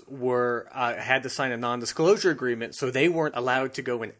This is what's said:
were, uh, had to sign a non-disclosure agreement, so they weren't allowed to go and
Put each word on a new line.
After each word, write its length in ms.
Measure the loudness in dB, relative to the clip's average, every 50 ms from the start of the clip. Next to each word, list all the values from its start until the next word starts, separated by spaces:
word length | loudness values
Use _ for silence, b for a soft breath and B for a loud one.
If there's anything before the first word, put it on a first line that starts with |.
| -16
were, 600 | -14 -8 -4 -2 0 2 2 2 0 0 -2 -6 -8 -4
uh, 220 | -2 -2 -2 -2
had 280 | -2 0 0 0 0 0
to 60 | -4
sign 220 | -4 -4 -2 -2
a 60 | -2
non-disclosure 760 | -2 -2 -2 -2 -2 -4 -4 0 2 6 6 6 6 4 0
agreement, 440 | 2 2 0 -2 -2 -2 -4 -8 -6
so 140 | -4 -4 0
they 180 | 2 4 4 4
weren't 260 | 4 2 0 -2 -2
allowed 380 | -2 0 2 2 2 0 -2 -4
to 60 | -6
go 200 | -4 -2 -2 -2 -4
and 100 | -6 -4